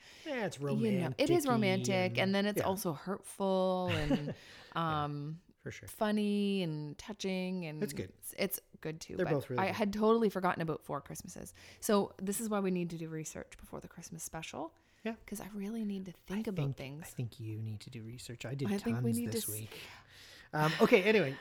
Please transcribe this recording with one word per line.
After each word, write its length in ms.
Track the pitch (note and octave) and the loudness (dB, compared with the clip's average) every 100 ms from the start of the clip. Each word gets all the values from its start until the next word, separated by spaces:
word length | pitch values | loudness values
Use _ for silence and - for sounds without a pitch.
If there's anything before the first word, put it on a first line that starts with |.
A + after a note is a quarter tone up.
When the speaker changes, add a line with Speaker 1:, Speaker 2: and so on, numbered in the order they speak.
| - - E4 | -20 -12 -6
Speaker 1:
Yeah, 200 | C4 G3 | -2 -2
it's 140 | C3 | 0
Speaker 2:
you 60 | C#3+ A3 A3 F#3+ | 0 2 4 4
know, 140 | E3 B2+ | 2 4
it 120 | D4+ | 6
is 160 | F4 C#4+ | 6 6
Speaker 1:
romantic-y 80 | |
Speaker 2:
romantic, 580 | A#3 G3 F#3+ F#3 F#3 F#3 | 4 4 4 4 4 4
Speaker 1:
and, 80 | F3+ | 2
Speaker 2:
and 160 | F#3+ G3 | 2 4
then 100 | G3+ | 2
it's 120 | G#3 | 2
Speaker 1:
yeah. 60 | - | 0
Speaker 2:
also 260 | G3 F#3+ | 0 -2
hurtful 1000 | C#3+ - G3 - - G3 F#3+ F#3 F#3 F3+ | -2 -4 -6 -8 -2 2 4 4 2 2
Speaker 1:
<laughs> 20 | D#3+ | 2
Speaker 2:
and, 380 | D3 A3 D3 - - - - D#3+ | 2 2 0 -8 -12 -20 -8 -2
Speaker 1:
Yeah, 280 | E3 D#3 D3 | 0 0 0
Speaker 2:
um, 340 | D3 D3 D#3+ - _ | -4 -6 -8 -14 _
Speaker 1:
for 100 | C3+ | -12
sure. 160 | - G#2 | -12 -10
Speaker 2:
funny 760 | - G#3+ G#3+ G#3 G3+ G3+ G3 | -2 2 4 4 2 2 2
and 340 | F3 D3+ D3+ C#3+ | 0 -2 -6 -8
touching, 680 | - G3+ F#3+ F#3 F#3 F#3 E3 | -10 -6 -2 -2 -2 -4 -4
and 140 | D3+ | -4
Speaker 1:
It's 120 | C#3+ | -4
good. 180 | C3+ F#2 - | -4 -8 -10
Speaker 2:
it's, 140 | - - | -10 -2
it's 220 | G3 - - - | -2 -2 -10 -12
good 180 | - D#3+ | -8 -8
too. 160 | - - | -6 -2
Speaker 1:
They're 100 | C4+ | 2
Speaker 2:
But 100 | D3 | 2
Speaker 1:
both 140 | - | 0
really 120 | B2+ | 0
Speaker 2:
I 60 | F#3+ | 0
Speaker 1:
good. 80 | - | 2
Speaker 2:
had 180 | G#3 | 0
totally 360 | G#3 G#3+ A3+ G#3+ | 4 6 6 6
forgotten 320 | F#3 F3+ - | 4 0 0
about 220 | E3 D3+ | -2 -4
Four 160 | - C#3+ | -4 -6
Christmases, 540 | - D#3+ - - - - - - | -6 -12 -12 -12 -14 -16 -20 -6
so 320 | - G#3 - - | 4 4 4 -2
this 200 | F#3+ G3+ | -4 -4
is 80 | A3 | 0
why 100 | G#3 | 0
we 120 | F#3+ | 2
need 180 | F3+ F3 | 0 -2
to 80 | E3 | -4
do 100 | D#3+ | -8
research 460 | D#3 D#3 - - - | -8 -8 -10 -12 -16
before 220 | - D3+ | -14 -14
the 80 | F3 | -14
Christmas 340 | - E3 E3 | -16 -14 -12
special. 500 | - D#3+ D#3+ - D#4+ - _ _ A3 | -10 -8 -8 -8 -10 -12 _ _ -8
Speaker 1:
Yeah. 100 | A3+ - | -8 -10
Speaker 2:
'Cause 140 | G#3 | -12
I 60 | F#3 | -10
really 300 | G#3 G3 A3+ | -8 -6 -4
need 220 | G#3 G3 F#3+ | -4 -4 -6
to 80 | - - | -12 -6
think 200 | G3 A3+ | -4 -2
Speaker 1:
I 40 | |
Speaker 2:
about 120 | F#3 | 0
Speaker 1:
think, 140 | C#3 C3 | -2 -2
Speaker 2:
things. 260 | C3+ D3 E3 | -8 -10 -10
Speaker 1:
I 40 | |
think 280 | - A#2+ - | -6 -6 -6
you 200 | A2 G#2+ | -8 -6
need 200 | A2 G#2+ | -6 -8
to 80 | - | -10
do 120 | A#2 | -12
research. 420 | A2 B2 - A2+ A#2 | -12 -12 -12 -10 -6
I 100 | C3+ | -2
did 140 | C#3 | 0
Speaker 2:
I 80 | G3+ | 0
think 180 | - A#2 | 0 0
Speaker 1:
tons 80 | |
Speaker 2:
we 80 | A#3 | 2
need 140 | A#3 A#3 | 0 0
to 60 | |
Speaker 1:
this 160 | A3+ G#3+ | -2 -4
Speaker 2:
s- 40 | |
Speaker 1:
week. 240 | G#3 - - - - - - - - - | -6 -10 -12 -14 -16 -20 -20 -20 -20 -6
Um, 180 | D3+ D#3 D#3+ | 2 2 6
okay, 240 | A3+ A#3 | 8 8
anyway, 320 | F#3+ A3 C#3 C#3 | 8 6 4 -2